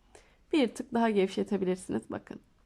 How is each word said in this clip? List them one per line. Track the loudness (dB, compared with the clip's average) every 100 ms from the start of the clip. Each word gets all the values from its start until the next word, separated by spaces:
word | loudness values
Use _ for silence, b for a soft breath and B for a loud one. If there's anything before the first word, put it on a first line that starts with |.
| _ b b b _
bir | 2 2
tık | -2 -4
daha | 0 2
gevşetebilirsiniz. | 4 2 0 -2 0 0 -2 -4 -6 -6
Bakın. | -10 -10 -18 -18 _